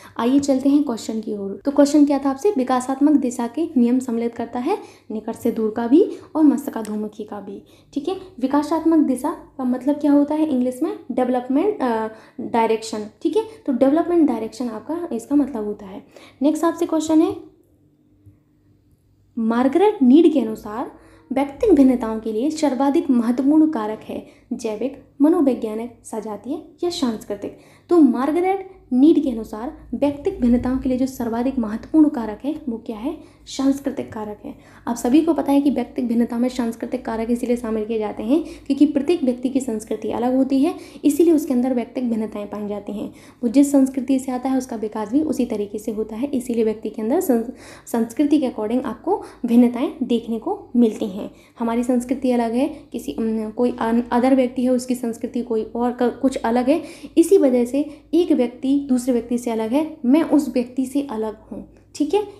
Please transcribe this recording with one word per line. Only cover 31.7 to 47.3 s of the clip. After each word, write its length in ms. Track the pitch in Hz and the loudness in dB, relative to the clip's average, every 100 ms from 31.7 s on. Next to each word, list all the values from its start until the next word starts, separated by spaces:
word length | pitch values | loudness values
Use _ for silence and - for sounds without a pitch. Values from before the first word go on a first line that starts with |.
| 226 - 320 294 | -6 0 4 4
कारक 300 | 247 214 208 | 2 -6 -6
है 160 | 277 311 247 | -8 -8 -8
वो 100 | 220 | -10
क्या 200 | - 214 | -10 -10
है, 200 | 262 - - - - | -8 -10 -14 -20 -12
सांस्कृतिक 680 | - 269 269 269 - 240 | -2 0 0 -4 -6 -8
कारक 280 | 220 214 208 | -8 -10 -12
है। 100 | - - - - - | -14 -18 -20 -12 -8
आप 80 | 240 | -4
सभी 240 | 247 302 | 2 4
को 140 | 330 | 4
पता 180 | 294 277 | 0 2
है 80 | 285 | 2
कि 100 | 285 | 2
व्यक्तिगत 380 | 240 233 - 247 | 0 -4 -4 -2
भिन्नता 300 | 233 233 233 | 0 0 0
में 100 | 247 | -2
सांस्कृतिक 560 | 254 233 226 240 254 | -2 -4 -4 -6 -8
कारक 260 | 240 226 226 | -6 -4 -2
इसीलिए 260 | 240 226 240 | -2 0 -2
शामिल 280 | 220 220 | -2 -4
किए 140 | 214 226 | -2 -4
जाते 240 | 208 208 | -4 -4
हैं 220 | 214 320 311 - - | 0 0 0 -8 -2
क्योंकि 200 | 285 294 | 2 4
प्रत्येक 380 | 294 - 349 | 4 0 0
व्यक्ति 240 | 247 247 254 | 0 -2 -2
की 120 | 254 | -2
संस्कृति 500 | 247 220 - 220 214 | -2 -6 -6 -8 -6
अलग 260 | 220 247 262 | -2 0 2
होती 220 | 269 269 | 2 2
है, 160 | 302 - - - | 0 -2 -12 -4
इसीलिए 280 | 285 285 339 | 0 4 4
उसके 220 | 302 311 | 4 2
अंदर 200 | 247 254 | 0 0
व्यक्तिगत 320 | 247 226 262 247 | -2 -4 -4 -4
भिन्नताएं 400 | 220 220 214 202 | -2 -4 -8 -10
पाई 220 | 208 208 | -8 -6
जाती 240 | 208 202 | -8 -8
हैं। 200 | 208 - - - - | -10 -10 -14 -20 -6
वो 60 | 240 | 2
जिस 240 | 262 277 | 4 6
संस्कृति 460 | 277 262 269 247 262 | 6 4 0 -2 -2
से 140 | 262 | -2
आता 160 | 247 262 | -6 -2
है 100 | 262 | -2
उसका 180 | 254 226 | -2 -6
विकास 360 | 214 220 208 | -6 -6 -2
भी 100 | 269 | 0
उसी 240 | 302 254 - | 0 0 -2
तरीके 320 | 214 202 214 | -2 -6 -8
से 140 | 233 | -6
होता 240 | 214 220 220 | -6 -6 -6
है, 120 | 285 | -4
इसीलिए 360 | 269 240 233 | -4 -2 0
व्यक्ति 260 | 220 214 220 | 0 -2 -6
के 120 | 220 | -6
अंदर 180 | 220 320 | -2 0
संस-, 320 | 359 | 2